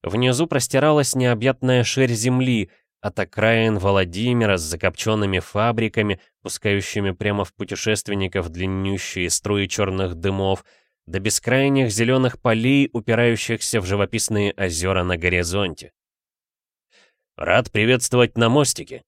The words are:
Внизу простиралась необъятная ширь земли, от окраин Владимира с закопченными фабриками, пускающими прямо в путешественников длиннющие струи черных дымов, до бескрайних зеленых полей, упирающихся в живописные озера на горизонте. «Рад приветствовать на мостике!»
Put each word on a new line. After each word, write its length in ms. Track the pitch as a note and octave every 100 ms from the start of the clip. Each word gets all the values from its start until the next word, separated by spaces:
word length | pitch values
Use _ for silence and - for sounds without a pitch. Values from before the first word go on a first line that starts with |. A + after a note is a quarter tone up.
Внизу 460 | E2 G#2 B2+ B2+ E3
простиралась 640 | C#3 - C3+ D3+ D3+ C3+
необъятная 720 | C3 B2 A2+ B2+ B2+ B2+ B2+
ширь 280 | A#2 - B2+
земли, 600 | A2+ B2 B2+ B2+ A#2 F#2 _ _ _
от 200 | G#2 -
окраин 580 | F#2+ - A2 A2+ A2+ G#2
Владимира 800 | G2 G2 F2+ F2+ A#2+ A#2+ G#2+ F#2+
с 40 |
закопченными 760 | D#2+ E2 F#2+ - A2 G#2+ G2+ F#2
фабриками, 840 | - G#2 A2+ A2+ A2 A2+ G#2 F#2+ _ _
пускающими 720 | - - G#2+ G2+ - G#2+ G2
прямо 340 | F2 G#2 G2+
в 80 | F#2+
путешественников 960 | _ G2+ F#2+ A2+ G#2 - G2+ F#2+ G2 F2
длиннющие 800 | E2 F#2+ F#2+ G2 G2 - F#2+ F2
струи 380 | - G2+ G2+ G2
черных 480 | - G2 F#2+ F#2
дымов, 500 | E2+ G2 G2 G2 F#2+ _ _ _ _
до 140 | - F#2
бескрайних 720 | G2+ - - C3 C#3 C#3 B2
зеленых 500 | G2+ A#2 C3 B2+ -
полей, 480 | B2 A2 B2 C#3 C#3
упирающихся 920 | A#2 G#2+ A2+ A#2+ A2+ - A2+ - A2+
в 40 |
живописные 680 | F#2 G2+ G2 A2+ - G#2+ G2+
озера 500 | - F#2+ D#2+ F#2 F#2+
на 120 | F2+
горизонте. 760 | F2 F2 F2+ E2+ G2 F#2+ - - _ _ _ _ _ _ _ _ _ _ _ _ _ _ -
«Рад 340 | D2+ F#2 B2
приветствовать 640 | G#2+ A2+ B2+ - B2 A#2+
на 140 | A#2 A2+
мостике!» 540 | C#3 C#3 - - B2